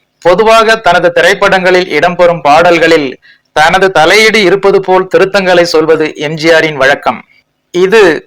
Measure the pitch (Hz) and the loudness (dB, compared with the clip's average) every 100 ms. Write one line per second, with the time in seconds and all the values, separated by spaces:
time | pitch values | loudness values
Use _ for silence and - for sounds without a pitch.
0 | _ _ - 180 220 226 220 226 180 175 | _ _ -2 0 2 2 2 0 0 0
1 | 175 170 170 196 196 185 185 180 180 147 | 0 0 0 0 0 0 0 -2 -2 -2
2 | 175 175 175 170 143 151 175 170 160 160 | -2 0 0 0 0 2 2 0 2 0
3 | 135 - _ _ _ 151 160 185 190 160 | -2 -10 _ _ _ -2 0 0 0 0
4 | 165 208 220 214 180 196 196 190 - 185 | 2 2 2 0 0 0 0 -2 0 -2
5 | 185 165 185 202 185 175 170 160 156 156 | 0 -2 0 -2 0 0 0 0 0 0
6 | 156 - 147 160 160 160 156 147 135 139 | -2 -6 -10 -4 0 0 0 -2 -2 0
7 | 135 110 - _ _ _ _ 175 185 220 | -4 -8 -12 _ _ _ _ -4 0 2
8 | 185 151 | 2 0